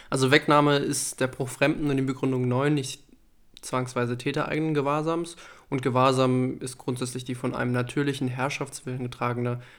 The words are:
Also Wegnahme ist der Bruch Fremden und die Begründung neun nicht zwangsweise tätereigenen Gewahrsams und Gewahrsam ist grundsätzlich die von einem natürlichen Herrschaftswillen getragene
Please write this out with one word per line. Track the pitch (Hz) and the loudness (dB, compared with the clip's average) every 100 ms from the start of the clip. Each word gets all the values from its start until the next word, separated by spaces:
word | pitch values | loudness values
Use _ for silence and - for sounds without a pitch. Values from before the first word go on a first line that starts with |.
| - | -6
Also | 135 131 | 0 4
Wegnahme | 151 - 147 147 143 | 4 6 6 6 4
ist | 143 127 - - | 2 -2 -4 -2
der | 131 | -2
Bruch | - 127 | -2 -6
Fremden | - 143 160 147 | 0 2 2 0
und | 135 | 0
die | |
Begründung | 135 131 139 127 123 | 0 0 0 0 2
neun | 123 143 | 2 2
nicht | 151 127 - - - _ _ - - | 2 -2 -10 -16 -20 _ _ -20 -18
zwangsweise | - 127 127 123 120 123 | -6 -4 -2 -2 -2 -2
tätereigenen | 143 147 147 151 160 | -2 -2 -2 -2 0
Gewahrsams | 147 139 151 156 165 170 - - - - | 0 0 0 0 -2 -4 -10 -20 -20 -6
und | 139 | -2
Gewahrsam | 131 123 131 127 131 127 127 - | 0 4 4 6 4 4 0 -4
ist | 127 - | -10 -8
grundsätzlich | - 123 123 131 | -6 -4 -6 -6
die | 123 | -8
von | 123 131 131 | -6 -4 -2
einem | 123 | 0
natürlichen | 123 123 147 143 135 127 | 0 -2 -2 -2 -2 -4
Herrschaftswillen | 127 135 - 131 - 127 127 | -2 -4 -4 -8 -8 -8 -6
getragene | 123 - 120 120 120 120 - | -8 -4 -2 0 -2 -4 -8